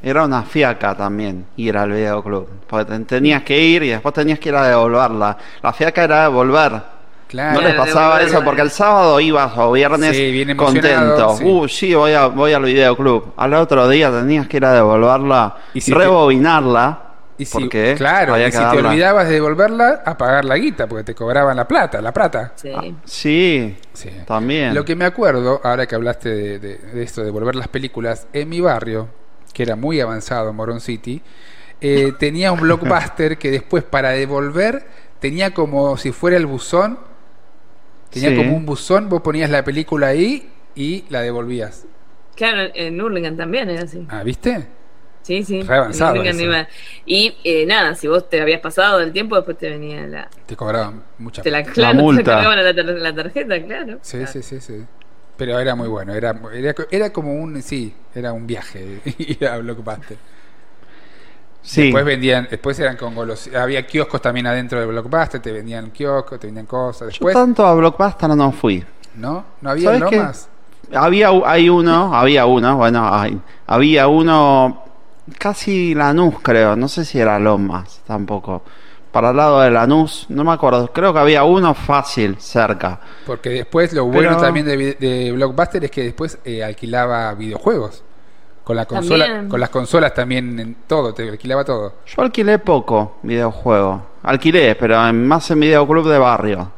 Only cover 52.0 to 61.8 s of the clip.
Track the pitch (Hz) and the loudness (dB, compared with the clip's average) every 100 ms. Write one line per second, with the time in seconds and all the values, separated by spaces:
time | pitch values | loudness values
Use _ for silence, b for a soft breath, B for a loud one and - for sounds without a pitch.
52 | - 247 196 220 214 208 185 175 170 175 | 6 6 6 4 4 4 2 2 -2 -4
53 | 165 156 160 285 269 180 170 214 277 233 | -4 -6 -6 -6 -4 -6 -6 -12 -12 -14
54 | - 123 131 135 - 131 - 110 113 - | -12 -10 -10 -10 -12 -14 -14 -14 -14 -16
55 | - - - - 127 120 131 123 117 107 | -16 -16 -16 -10 -4 -2 -2 -2 -4 -6
56 | 98 101 113 110 113 113 135 147 156 190 | -6 -4 -4 -6 -10 -6 -4 -4 -4 -2
57 | 214 196 151 143 160 147 - 139 110 - | -2 -4 -6 -6 -8 -10 -8 -8 -8 -12
58 | - 123 120 117 113 113 - 101 95 98 | -14 -10 -8 -8 -8 -10 -10 -14 -12 -10
59 | 143 - 151 127 139 117 117 113 110 104 | -10 -8 -8 -6 -4 -6 -10 -10 -10 -12
60 | - 104 b b b b b b b b | -12 -16 b b b b b b b b
61 | b b b b - - - - | b b b b -16 -16 -4 2